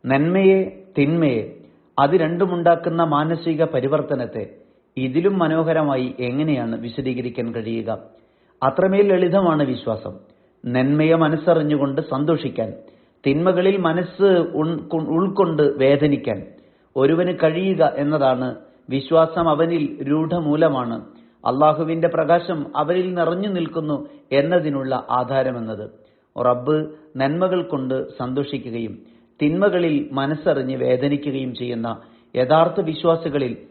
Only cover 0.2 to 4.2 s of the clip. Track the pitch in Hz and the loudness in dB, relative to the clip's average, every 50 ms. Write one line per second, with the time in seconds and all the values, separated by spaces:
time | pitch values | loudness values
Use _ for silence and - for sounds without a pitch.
0.2 | 151 165 180 190 190 190 190 190 190 190 - - - - - 143 143 147 165 170 | 2 2 2 4 6 6 6 4 2 -2 -8 -14 -20 -6 0 0 2 2 2 2
1.2 | 160 143 123 110 101 - - - - - _ _ _ _ _ - 139 143 175 180 | 2 2 2 0 -4 -6 -12 -18 -20 -20 _ _ _ _ _ 0 2 4 4 2
2.2 | 160 156 170 175 196 185 180 170 165 170 170 165 - 175 165 170 165 160 147 143 | 2 0 0 0 0 0 0 2 4 4 4 4 0 -2 0 0 0 2 2 0
3.2 | 151 160 170 160 - 170 160 151 165 160 - 131 123 135 151 147 143 - 147 127 | 0 0 -2 -2 -2 -4 0 0 0 0 0 -2 0 0 0 -2 0 -2 -4 -4